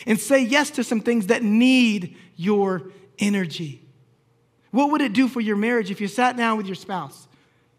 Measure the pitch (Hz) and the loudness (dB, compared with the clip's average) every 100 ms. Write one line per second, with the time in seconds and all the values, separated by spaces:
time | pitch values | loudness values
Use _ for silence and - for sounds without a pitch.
0 | - 214 - 269 240 269 196 - 226 226 | -2 -2 2 2 4 2 0 -2 -2 -2
1 | 214 233 190 226 220 214 247 262 240 208 | 0 0 0 0 2 4 6 6 4 0
2 | 180 - - - 175 208 196 185 185 - | -6 -14 -20 -6 0 2 0 -2 -8 -18
3 | - - 208 202 180 143 160 127 - _ | -20 -4 -2 0 -2 -6 -10 -14 -20 _
4 | _ _ _ _ _ _ _ 226 285 302 | _ _ _ _ _ _ _ 0 0 0
5 | 269 202 262 240 220 208 220 240 190 196 | 0 0 0 -2 -2 -2 0 -2 -2 -6
6 | 202 - 247 247 233 220 190 180 - 190 | -6 0 0 0 -2 -2 -6 -10 -10 -10
7 | 143 - _ _ _ _ _ | -10 -16 _ _ _ _ _